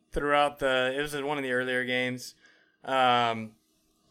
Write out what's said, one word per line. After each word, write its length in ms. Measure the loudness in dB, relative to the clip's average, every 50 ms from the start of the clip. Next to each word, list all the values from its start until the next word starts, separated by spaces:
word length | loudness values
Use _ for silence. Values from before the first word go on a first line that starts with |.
| _ _ -6
throughout 480 | -2 0 2 4 4 4 2 0 0
the, 340 | 0 0 2 2 2 0 0
it 40 | -2
was 160 | -4 -4 -4
one 200 | -4 -4 -4 -4
of 60 | -4 -2
the 80 | -2
earlier 340 | -2 0 0 0 -2 -2 -2
games. 500 | -2 -2 -2 -2 -2 -4 -6 -10 -14 -18 _ _ _ _ _ _ _ _ _ -8
Um, 680 | -2 2 4 4 4 4 4 2 2 0 -4 -8 -12 -16 _ _ _ _ _ _ _ _ _ _ _